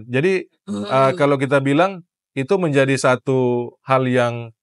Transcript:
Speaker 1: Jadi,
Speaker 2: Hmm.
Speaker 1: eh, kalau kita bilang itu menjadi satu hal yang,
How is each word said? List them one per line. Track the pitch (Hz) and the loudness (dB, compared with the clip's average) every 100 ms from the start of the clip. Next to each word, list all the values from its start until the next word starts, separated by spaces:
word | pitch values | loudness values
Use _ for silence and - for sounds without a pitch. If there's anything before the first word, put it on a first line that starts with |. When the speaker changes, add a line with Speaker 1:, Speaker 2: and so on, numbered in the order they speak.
| 113 | -4
Speaker 1:
Jadi, | 123 175 190 - _ | -2 0 -2 -6 _
Speaker 2:
Hmm. | - 208 - | -10 -8 -2
Speaker 1:
eh, | 131 135 131 | 2 2 2
kalau | 143 143 | 0 2
kita | 135 139 | 2 0
bilang | 135 143 190 185 - _ _ | 2 2 0 -2 -16 _ _
itu | 135 135 196 | -8 -2 0
menjadi | 170 143 135 135 | 0 2 2 2
satu | 131 127 - 131 123 120 120 _ | 0 0 0 0 0 -2 -4 _
hal | - 131 131 | -2 0 0
yang, | 123 120 120 117 _ | 0 0 -4 -12 _